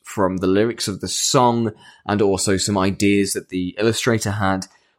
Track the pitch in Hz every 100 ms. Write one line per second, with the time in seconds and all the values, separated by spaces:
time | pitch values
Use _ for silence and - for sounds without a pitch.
0 | - - 92 92 92 98 113 110 - 95
1 | 92 - - 139 123 117 113 - - -
2 | - 104 101 95 - 98 - 101 95 92
3 | 101 101 98 98 - 92 90 98 110 110
4 | - 113 104 101 98 95 - _ _